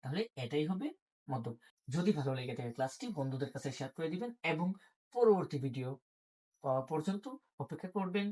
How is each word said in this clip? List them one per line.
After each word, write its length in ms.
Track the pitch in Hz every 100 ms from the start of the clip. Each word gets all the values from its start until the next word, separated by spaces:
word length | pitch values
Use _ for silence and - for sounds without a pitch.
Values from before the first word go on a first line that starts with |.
তাহলে 200 | 127 156 226 -
এটাই 200 | 117 147 151
হবে 160 | 185 277 370 _ _ -
মধ্যক। 280 | 127 117 117 - _ -
যদি 160 | 139 175 151
ভালো 140 | 135 131
লেগে 160 | 127 117
থাকে 120 | 120 117
ক্লাসটি 300 | 131 - 247 180
বন্ধুদের 320 | 135 131 135
কাছে 140 | 139 139 -
শেয়ার 160 | 135 -
করে 120 | 160
দিবেন 180 | 180 240 240 160
এবং 160 | 156 180 190 - _ _
পরবর্তী 440 | 240 233 196 - 143 135
ভিডিও 220 | 123 127 139 _ _ _ _ _ _
পাওয়া 180 | 139 131 135
পর্যন্ত 340 | 156 156 196 262 269 _ _
অপেক্ষা 280 | 139 156 180 202
করবেন। 300 | 185 190 202